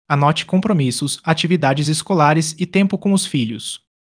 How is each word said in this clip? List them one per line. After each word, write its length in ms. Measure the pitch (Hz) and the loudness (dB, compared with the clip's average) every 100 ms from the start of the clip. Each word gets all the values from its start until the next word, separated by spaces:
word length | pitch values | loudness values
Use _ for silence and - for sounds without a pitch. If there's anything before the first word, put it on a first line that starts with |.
| - | -4
Anote 380 | 143 143 156 - | 0 2 0 0
compromissos, 720 | 185 208 180 127 123 143 - | 0 2 0 0 -2 -6 -6
atividades 640 | - 156 160 175 139 139 147 | -2 -2 0 0 2 0 0
escolares 680 | 156 - 185 147 156 156 - | -2 -2 2 4 2 0 -4
e 80 | 180 | -2
tempo 320 | 190 196 196 | 0 0 0
com 140 | 202 | 0
os 140 | 196 - | 0 0
filhos. 560 | 143 113 113 - - _ _ | -2 -4 -6 -12 -14 _ _